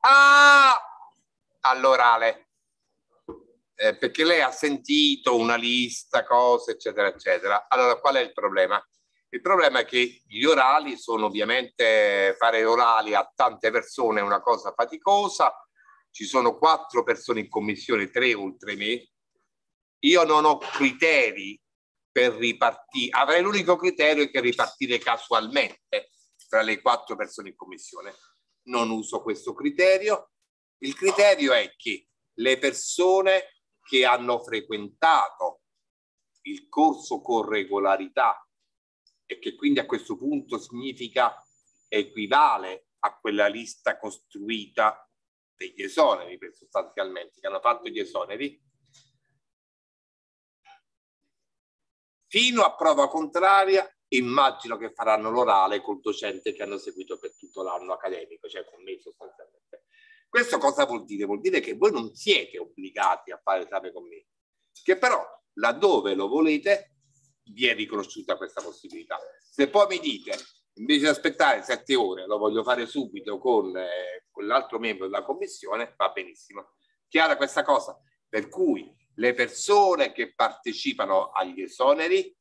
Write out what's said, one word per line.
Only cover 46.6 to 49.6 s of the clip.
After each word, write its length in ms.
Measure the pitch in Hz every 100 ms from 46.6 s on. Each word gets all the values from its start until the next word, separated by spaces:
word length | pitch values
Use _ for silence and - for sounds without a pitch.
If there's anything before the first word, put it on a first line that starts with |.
| _ 101 92 - 98 92 85 _
che 60 | 95
hanno 120 | 98
fatto 280 | - - 117
gli 100 | 107
esoneri, 640 | - 101 90 107 143 143 _ _ _ _ _ _ _ _ _ _